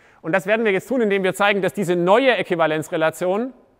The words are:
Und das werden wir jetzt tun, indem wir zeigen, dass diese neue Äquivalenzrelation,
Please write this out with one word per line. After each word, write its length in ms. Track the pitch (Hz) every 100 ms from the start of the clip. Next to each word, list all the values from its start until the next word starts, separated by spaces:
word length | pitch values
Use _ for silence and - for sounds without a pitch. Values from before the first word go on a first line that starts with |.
| _ _
Und 120 | 165
das 120 | 185 190
werden 200 | 220 220
wir 60 |
jetzt 160 | 185 -
tun, 140 | 254
indem 220 | 214 196
wir 100 | 185
zeigen, 280 | 175 202 202
dass 120 | 180
diese 220 | - 175 180
neue 420 | 170 220 269 202
Äquivalenzrelation, 1160 | - 170 160 156 147 165 160 - 180 202 254 - _